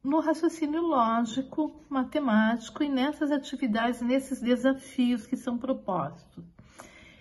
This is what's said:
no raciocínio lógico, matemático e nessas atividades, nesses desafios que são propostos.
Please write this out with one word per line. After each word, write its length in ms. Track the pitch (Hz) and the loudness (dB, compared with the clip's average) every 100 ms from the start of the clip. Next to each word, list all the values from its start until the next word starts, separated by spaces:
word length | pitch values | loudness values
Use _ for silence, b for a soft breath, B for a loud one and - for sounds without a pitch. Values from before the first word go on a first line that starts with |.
no 180 | 269 311 | 2 2
raciocínio 600 | 294 311 330 - 294 311 | 2 2 2 0 -2 0
lógico, 1000 | 339 277 226 226 233 240 269 - 302 - - | 2 4 4 2 0 -2 -4 -4 -4 -4 -4
matemático 920 | 269 254 302 269 214 220 240 - - | -2 0 0 4 4 4 0 -6 -4
e 60 | 285 | -2
nessas 420 | 262 269 302 294 | 0 0 0 0
atividades, 680 | 285 285 262 262 214 233 247 | 0 -2 -4 -2 0 0 -2
nesses 400 | 240 269 269 254 | 0 0 0 -4
desafios 840 | 233 247 254 269 - - 247 240 - | 0 2 2 0 -6 0 0 0 -4
que 100 | 254 | -6
são 220 | - 240 | -4 -4
propostos. 880 | 262 262 - 180 139 - - - 170 - B B B B B B | -2 -4 -2 -4 -4 -8 -20 -20 -20 -20 B B B B B B